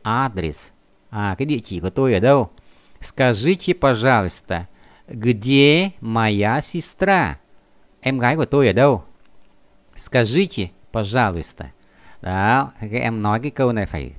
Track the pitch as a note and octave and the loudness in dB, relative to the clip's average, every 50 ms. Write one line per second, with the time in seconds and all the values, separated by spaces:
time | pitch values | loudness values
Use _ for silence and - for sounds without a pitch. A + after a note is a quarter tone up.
0 | - G#2+ A2+ B2+ C3+ A2+ G2+ F#2 E2 D#2 D2 - - - _ _ _ _ _ _ | -4 -4 -2 -2 -2 -2 -4 -4 -6 -6 -6 -8 -14 -18 _ _ _ _ _ _
1 | _ - A2 G#2 G#2 G2 F#2 - C#3 D3+ D3 A2+ - - F#2+ E2+ E2+ F#2+ - C3 | _ -12 -6 -4 -4 -4 -2 -4 -2 -4 -4 -4 -4 -8 -8 -6 -6 -4 -2 0
2 | C3+ B2+ G#2+ F2+ A2 C3 C#3 C3+ G#2 - - - _ - - _ _ - - - | 2 2 2 4 4 4 4 4 2 -2 -6 -20 _ -20 -20 _ _ -20 -20 -16
3 | - - - - C3 B2+ A2+ G2 B2 E3+ G3 F3+ - F3+ F3 - C#3+ C3+ B2 G#2+ | -14 -8 -2 0 2 2 2 2 2 0 0 0 0 -2 -2 2 2 2 2 2
4 | A#2 C3+ B2 G#2+ F#2+ F2 - - - - F2+ E2+ F#2 - - _ - - - _ | 2 2 4 2 2 -2 -6 -8 -10 -8 -8 -8 -8 -10 -18 _ -20 -20 -20 _
5 | - - B2 A2+ A2 B2 A2+ G2+ G#2+ C3 C#3 C#3 C#3+ D3 D3+ E3+ F#3+ G3 - - | -20 -16 -10 -2 0 0 0 0 2 2 4 6 6 6 6 4 2 -2 -4 -8
6 | A#2 A2+ A2+ A2+ A2 G#2+ G#2 G2+ G2+ G#2+ B2+ D3+ - - - E3 - - - - | -8 -4 -2 0 2 2 2 2 2 0 0 -2 -4 -6 -8 -8 -8 -8 -6 -2
7 | F#3+ G3 F#3+ F3 C3+ D#2+ C#2 - _ _ - - _ _ _ _ _ _ _ _ | 0 2 2 2 2 -2 -4 -10 _ _ -20 -20 _ _ _ _ _ _ _ _
8 | - B2+ C3+ B2+ A#2+ B2+ D3+ D#3+ B2+ - C#3 C#3+ C3+ G#2 F2+ A2+ C#3 C#3+ A#2+ F#2 | -4 -4 -2 0 0 0 2 0 0 2 2 4 4 4 4 4 4 4 2 0
9 | - - - _ - - - - - _ _ _ _ _ _ _ _ _ - - | -4 -12 -20 _ -20 -20 -20 -20 -20 _ _ _ _ _ _ _ _ _ -16 -14
10 | - - - B2+ A2+ G#2 B2+ E3+ G2+ - - A2 F#2 F2 - _ - - - A2+ | -8 -2 0 0 2 2 2 0 0 0 -2 -6 -8 -8 -8 _ -16 -8 -6 -4
11 | G#2 F#2+ A#2 B2+ A2+ G2 F2 E2 D2+ - - - D#2+ D2 - _ _ _ _ _ | -4 -2 0 0 0 0 0 -4 -8 -10 -12 -14 -16 -16 -16 _ _ _ _ _
12 | - - - - - F2+ F#2 F#2+ G2+ A2 B2 C3+ C#3 C3+ - - A2+ G2+ A2 B2 | -20 -20 -18 -12 -8 -6 -2 0 2 2 2 2 0 -2 -8 -12 -10 -6 -6 -4
13 | B2 A#2 A2+ G#2+ G#2 G#2 G#2+ A2+ C3+ C#3+ - - C3 B2 A#2 G#2+ F#2+ - - D2+ | -4 -4 -4 -2 -2 0 0 -2 -2 -6 -2 0 0 0 0 0 -4 -4 -6 -8
14 | C2 B1 - | -10 -10 -14